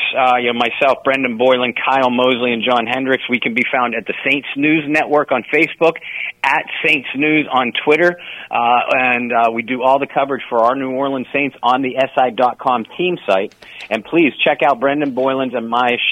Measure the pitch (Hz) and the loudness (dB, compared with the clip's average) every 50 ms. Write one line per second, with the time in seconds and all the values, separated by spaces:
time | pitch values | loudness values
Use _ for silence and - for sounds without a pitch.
0 | - - - 127 131 127 127 123 123 120 117 117 120 117 - - 147 135 123 - | -4 -2 0 2 2 2 2 2 0 0 0 0 -2 -2 0 2 2 2 2 2
1 | - 139 135 135 135 123 117 110 127 131 127 123 123 120 117 - - 135 131 135 | 0 0 0 0 -2 -2 0 2 4 4 4 4 2 -2 -4 -2 -2 0 2 2
2 | 131 123 123 123 127 127 127 117 123 123 117 113 107 127 123 120 113 117 123 131 | 2 2 2 2 2 2 2 2 0 -2 -2 0 0 0 0 0 0 0 -2 -2
3 | 135 131 131 123 - - 123 117 - 127 113 117 117 - - 131 123 120 110 113 | 0 0 0 0 0 -2 -2 -2 -2 -2 -2 -2 0 0 0 0 0 0 -2 -4
4 | 98 - - - - 139 139 143 123 - - 139 143 156 156 160 147 143 151 156 | -6 -6 -8 -4 -2 -2 -2 -2 -4 -6 -4 -2 0 2 2 0 0 0 0 0
5 | 139 131 147 151 147 - 135 120 107 - - 151 165 156 - - 165 165 165 - | 0 2 2 0 2 0 -2 -2 -2 0 0 0 0 0 0 0 0 0 0 -2
6 | - - - - - - - _ - 135 143 160 - - - - - 160 156 139 | -8 -12 -10 -8 -8 -10 -8 _ -2 0 0 0 -2 -6 -6 -4 -2 0 0 0
7 | 117 - - 135 147 156 156 156 139 - 127 127 127 120 - - - 147 151 156 | -2 -6 -4 -2 0 2 2 0 0 0 0 0 0 0 -4 -2 0 2 2 4
8 | 175 175 175 175 - - - - - - - 117 120 117 123 120 - - 139 131 | 4 2 2 -2 -8 -16 -16 -16 -10 -4 -2 0 2 2 2 2 2 2 0 0
9 | 127 123 123 120 123 120 120 117 117 113 113 117 117 110 127 123 123 131 135 139 | 2 0 0 -2 -2 0 2 2 2 2 0 -2 -4 -4 -4 0 2 4 4 2
10 | 139 - - 147 143 139 139 120 - - 123 117 113 120 131 139 131 131 131 131 | 2 -2 -2 -2 -2 0 -2 -6 -4 -2 2 2 4 4 2 0 -4 -4 -4 -2
11 | 139 139 135 131 120 - - 139 143 131 - - - 120 131 139 135 127 123 131 | -2 -2 -2 -4 -6 -4 -4 -2 -2 -4 -4 -2 0 0 0 0 0 -2 -2 -2
12 | 135 131 - 143 131 127 113 113 127 123 - - - 139 123 117 107 - - - | -2 0 0 0 0 0 2 0 0 0 0 -2 -2 -2 0 -2 -2 -6 -6 -4
13 | 175 180 180 - - - 95 95 101 - - _ - - - - - - 104 113 | -2 -2 -2 -2 -2 0 0 0 0 -4 -8 _ -20 -20 -20 -18 -8 -6 -6 -6
14 | - - - 170 165 123 - - - 160 147 - 156 143 135 117 131 139 143 147 | -4 0 2 2 2 2 0 0 0 0 2 2 2 2 2 2 0 0 0 0
15 | 147 143 123 127 131 135 135 135 135 127 120 120 113 117 117 120 123 120 120 113 | -2 -2 -2 0 0 0 0 0 -2 -2 -4 -4 -4 -2 0 0 2 2 0 0
16 | - - | -2 0